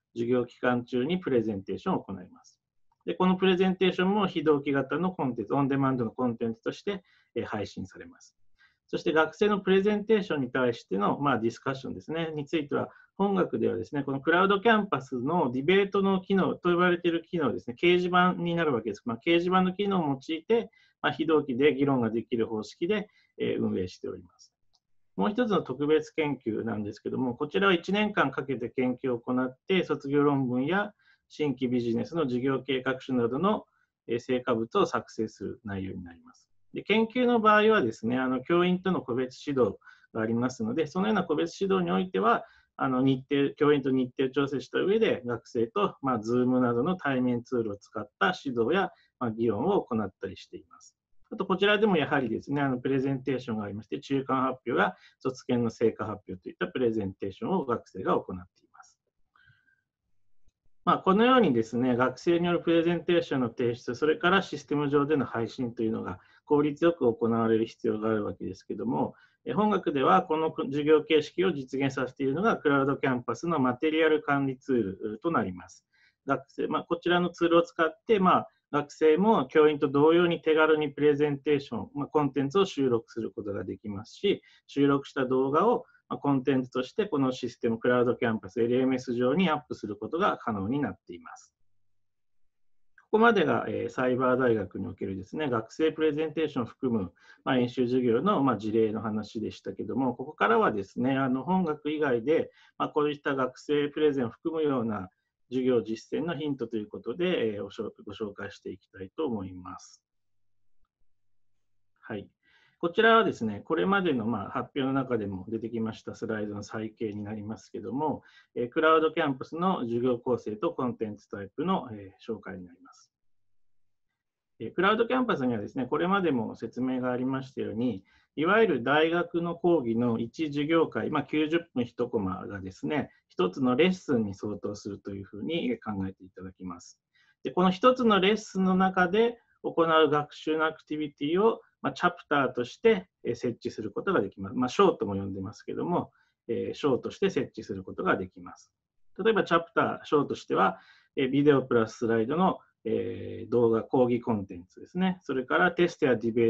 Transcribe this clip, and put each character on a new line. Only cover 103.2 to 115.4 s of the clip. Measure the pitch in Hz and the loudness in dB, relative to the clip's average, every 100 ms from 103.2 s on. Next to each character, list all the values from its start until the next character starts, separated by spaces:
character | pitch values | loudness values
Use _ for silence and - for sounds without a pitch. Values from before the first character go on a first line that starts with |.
た | 151 | -4
学 | 135 127 - | -2 -2 -4
生 | - 147 143 | -2 0 0
プ | 151 | 2
レ | 151 | 2
ゼ | 135 | 2
ン | 113 | -4
を | |
含 | - 170 160 | -4 -6 -2
む | |
よ | 151 131 | 0 0
う | 113 | -2
な | 101 92 _ _ _ - | -4 -8 _ _ _ -8
授 | 127 127 | -2 2
業 | 120 | 2
実 | 107 110 - - | 0 -6 -6 -6
践 | 160 | -4
の | 147 | -4
ヒ | 151 | -6
ン | 131 | -6
ト | 113 | -4
と | 110 | -6
い | |
う | 104 | -8
こ | 98 | -10
と | 117 170 | -8 -4
で、 | 180 156 113 104 | -2 0 -2 -4
え | |
ー、 | 98 | -8
お | |
し | - | -10
ょ-、 | - - - | -10 -12 -14
ご | |
紹 | 98 104 | -10 -10
介 | 98 101 | -10 -14
し | - | -14
て | 101 | -14
い | 98 | -16
き | _ | _
た | - | -18
い | 95 - | -14 -6
と | 151 | -6
思 | 110 | -4
い | 95 | -8
ま | 92 90 90 | -12 -16 -18
す。 | - _ _ _ _ _ _ _ _ - _ _ _ _ _ _ _ _ _ _ _ _ | -20 _ _ _ _ _ _ _ _ -20 _ _ _ _ _ _ _ _ _ _ _ _
は | - 107 | -12 -12
い。 | 92 _ _ _ _ _ | -12 _ _ _ _ _
こ | 175 | -4
ち | 175 | 2
ら | 220 226 | 6 6
は | 190 | 4
で | |
す | - | 0
ね、 | 220 202 - | -4 -4 -4
こ | - | 0
れ | 180 | 2
ま | 196 | 2
で | 180 | 2
の、 | 127 110 | 0 -2
ま | 110 98 | -4 -4
あ、 | |
発 | 127 127 147 | -8 -6 -4
表 | |
の | 131 | -2
中 | 135 131 120 | -2 0 -2
で | 98 | -4
も | 95 | -8